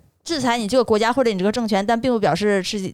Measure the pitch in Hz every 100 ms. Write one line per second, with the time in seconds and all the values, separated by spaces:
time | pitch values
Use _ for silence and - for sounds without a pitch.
0 | _ _ - 320 247 240 202 262 233 214
1 | 226 262 233 190 196 247 220 196 202 233
2 | 254 233 190 170 208 196 185 208 190